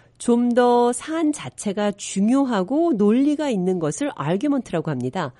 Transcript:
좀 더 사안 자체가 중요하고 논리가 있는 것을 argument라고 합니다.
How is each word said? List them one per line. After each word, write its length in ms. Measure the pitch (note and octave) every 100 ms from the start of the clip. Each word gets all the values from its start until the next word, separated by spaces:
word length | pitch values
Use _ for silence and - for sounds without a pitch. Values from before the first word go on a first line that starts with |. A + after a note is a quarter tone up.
| _ _
좀 360 | - A#3+ A#3+
더 380 | A#3 B3 A#3+ A#3+
사안 400 | B3 - D#4+ D4+
자체가 580 | D4 - - G#3+ F#3+ G#3
중요하고 1000 | G3+ - F#3+ G#3 C4+ C#4 A3 F3+ C#4+ E4+
논리가 580 | A#3+ G#3 A#3 C#4+ D4+ D4+
있는 300 | G#3 F3+ F#3
것을 320 | D#3 D#3 C#4+
argument라고 720 | - C#3+ F#3 D4 C#4+ - E3+ D#3+
합니다. 440 | C3+ B2+ D#3 D3 -